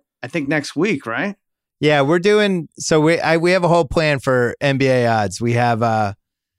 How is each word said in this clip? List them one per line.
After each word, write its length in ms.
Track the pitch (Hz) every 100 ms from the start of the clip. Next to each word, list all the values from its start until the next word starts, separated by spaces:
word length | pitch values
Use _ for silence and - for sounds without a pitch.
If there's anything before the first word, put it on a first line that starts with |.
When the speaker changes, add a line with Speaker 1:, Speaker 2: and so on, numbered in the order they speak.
| _ _
Speaker 1:
I 60 | -
think, 220 | 170 135
next 260 | 156 139 139
week, 300 | 202 156 113
right? 320 | 117 190 202 _ _ _ -
Speaker 2:
Yeah, 220 | 147 147
we're 180 | 139 175
doing, 480 | 190 214 208 185 147 -
so 220 | - 160
we, 180 | 151 170
I, 160 | 151 165
we 140 | 175
have 120 | 185
a 60 | 175
whole 160 | 170 160
plan 340 | - 156 139
for 360 | 139 127 120 -
N 180 | 143 135
B 100 | 135
A 200 | 127 120
odds. 320 | 113 104 95
We 140 | 120
have, 280 | 117 120 117
uh, 320 | 117 110 104 98 _ _ _